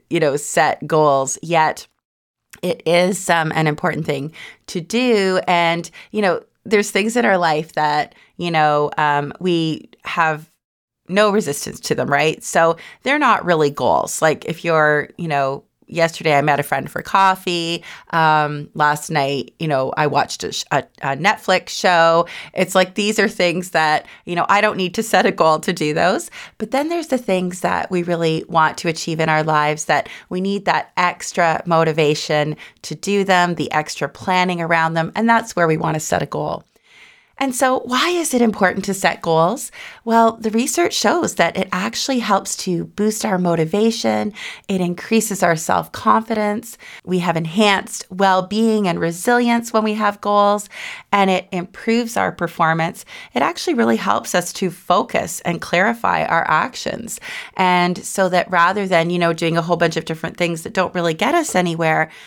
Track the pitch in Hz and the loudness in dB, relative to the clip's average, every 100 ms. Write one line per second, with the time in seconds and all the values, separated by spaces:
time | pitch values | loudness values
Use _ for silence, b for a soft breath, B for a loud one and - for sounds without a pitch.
0 | _ 165 151 143 - - 147 - 151 160 | _ 0 2 0 -2 2 2 0 0 2
1 | 151 135 135 - 160 165 156 - - _ | 4 2 0 -6 -2 2 2 0 -12 _
2 | _ _ _ _ _ - 180 - 156 170 | _ _ _ _ _ -8 -6 -4 0 2
3 | 180 190 - 170 156 - 156 151 170 151 | 2 0 0 0 2 0 0 0 -2 -2
4 | 156 139 143 B B B - 185 165 233 | -4 -4 -6 B B B -10 -10 -4 0
5 | 254 214 190 185 185 175 170 170 165 B | 2 2 2 0 2 2 2 0 -6 B
6 | B 208 202 160 - _ - 208 208 196 | B -2 0 0 -4 _ 0 0 2 -2
7 | 214 233 233 190 165 156 160 - 151 151 | 0 0 2 2 2 0 -2 -2 0 0
8 | - b b - 175 160 151 147 147 - | -4 b b -8 -2 2 2 2 0 0
9 | 151 143 143 - 180 170 160 151 - _ | 0 0 -2 -4 0 0 0 -4 -10 _
10 | - - 160 151 156 _ _ _ _ _ | -8 0 0 -2 -10 _ _ _ _ _
11 | - 190 214 202 202 139 - - - - | -4 2 4 2 0 -6 -8 -10 -4 -4
12 | 131 143 156 - - 180 165 165 B B | 0 0 0 -2 -2 2 2 0 B B
13 | 247 294 269 208 175 165 147 147 120 71 | -4 0 2 2 2 2 2 2 2 2
14 | - - 160 147 - 165 170 160 151 147 | 0 0 0 0 -6 -6 0 2 4 2
15 | - - 170 143 135 139 - _ _ 165 | -2 -8 -4 0 -2 -4 -12 _ _ -2
16 | 165 - 165 143 147 143 143 139 143 - | 0 0 2 2 4 0 0 -4 -4 -10
17 | - 196 190 185 185 175 165 170 B B | 0 2 4 2 -2 -4 -2 -6 B B
18 | B 165 160 156 147 147 147 - 147 151 | B 2 4 4 0 -4 -10 0 0 0
19 | - 160 139 139 - _ 160 135 131 - | -2 -2 0 -2 -6 _ -2 0 -2 0
20 | 151 139 - - - - - 139 - _ | 0 2 -2 -4 -6 -8 -4 -4 -4 _
21 | 139 139 185 202 - 185 180 - 190 170 | -6 0 0 0 0 0 -2 -2 2 4
22 | 165 165 175 B B - 180 185 185 190 | 6 4 2 B B -4 0 2 2 0
23 | 208 214 196 - 180 170 180 165 156 151 | 0 2 0 2 0 0 -2 0 2 0
24 | - B - 175 - 202 214 185 180 202 | -2 B -6 -4 2 2 2 0 -2 -2
25 | 220 185 196 190 160 156 160 175 151 156 | 0 2 2 2 2 2 -2 -2 -2 2
26 | 170 254 - B B _ 220 269 302 339 | 2 0 -4 B B _ -4 -2 -2 -4
27 | 311 247 240 185 180 180 180 180 - 180 | -2 -4 0 0 -2 -4 -2 -2 -2 -4
28 | 175 170 165 160 - 170 156 - 170 160 | -2 0 0 0 0 2 2 0 -4 -4
29 | - 160 160 156 156 151 151 151 - 143 | -4 -2 0 2 2 0 0 -2 0 0
30 | - B B 180 190 202 196 165 - - | 0 B B -4 -4 -2 0 -2 -2 -2
31 | 180 175 - - 170 156 175 165 160 156 | -2 -2 -6 0 2 0 0 2 2 2
32 | 151 151 - 151 151 151 B B - 156 | 2 0 0 0 0 -4 B B -12 -8
33 | - 202 190 180 175 160 147 151 151 - | -2 0 2 4 2 0 -2 -2 -4 -6
34 | 139 - - 185 180 175 165 165 160 165 | -6 -6 -2 0 0 -2 0 2 2 0
35 | 160 - 226 226 226 - 165 156 165 156 | -2 0 2 2 0 0 2 2 0 -2
36 | - - 143 151 151 - - b b b | 0 -2 -2 -6 -6 -8 -12 b b b
37 | b b b b 269 254 262 254 247 254 | b b b b -4 0 2 2 0 0
38 | 320 349 311 247 233 202 185 - 185 196 | 0 0 0 2 2 4 2 2 -4 0
39 | 175 - 170 160 170 233 - B B B | 0 0 0 2 2 0 -10 B B B
40 | 233 226 226 226 220 220 277 - 339 - | 0 4 4 2 -2 0 0 0 0 2
41 | 214 339 254 - 170 170 185 180 214 - | 0 2 0 2 0 2 -4 -4 -4 -4
42 | - 262 202 196 196 - 190 170 165 - | -2 -2 0 0 0 -8 -4 -4 -6 -2
43 | 214 214 220 185 175 165 160 202 226 226 | -2 0 -2 0 0 0 0 2 0 0
44 | 226 214 214 B B B - 190 175 175 | -2 -2 -4 B B B -6 -2 -2 -4
45 | - 226 226 185 175 160 - 185 165 - | 0 0 0 0 0 0 0 -2 -2 -4
46 | 220 214 220 220 208 208 - - B B | 0 0 0 -4 -2 -4 -10 -20 B B
47 | - 180 175 165 165 180 208 190 190 - | -4 -2 0 -2 -2 2 4 2 -2 -14
48 | - 185 196 185 185 214 226 214 190 170 | -12 0 2 2 0 0 2 2 0 0
49 | 170 170 - 247 240 233 233 220 220 214 | -4 -2 0 2 2 0 0 0 0 0
50 | 208 208 208 208 202 208 - B B B | -2 -2 0 4 4 2 -4 B B B
51 | B 202 196 185 - 185 180 - - 233 | B 2 2 0 -2 -8 -8 -8 -2 0
52 | 233 - 185 180 170 - 160 165 160 - | 0 -2 -2 -2 -8 0 0 2 -2 -6
53 | - B B 247 294 349 - 254 226 226 | -18 B B -2 -2 -2 -2 0 2 2
54 | 196 - - 180 180 - 185 165 - 185 | 0 -2 0 -4 -4 -4 -6 -6 0 0
55 | 247 - 170 - 170 170 - 175 208 233 | 2 -4 -4 -6 -6 -6 -2 0 0 0
56 | 190 170 160 165 - 156 254 - - - | -2 0 0 0 2 0 -2 -6 -8 -8
57 | - - B B B - 185 180 175 175 | -10 -14 B B B 0 2 4 2 0
58 | - - 190 180 175 180 170 208 190 175 | -6 0 2 2 2 2 4 2 0 2
59 | 165 175 170 165 170 170 165 170 170 160 | 2 0 0 0 0 0 0 0 0 -2
60 | 156 160 160 - 175 160 - - 180 185 | -6 -8 -8 -4 -4 -4 -6 -4 -2 -2
61 | 170 160 226 339 302 185 180 165 160 156 | -2 0 0 0 0 0 0 0 0 0
62 | 156 B | -2 B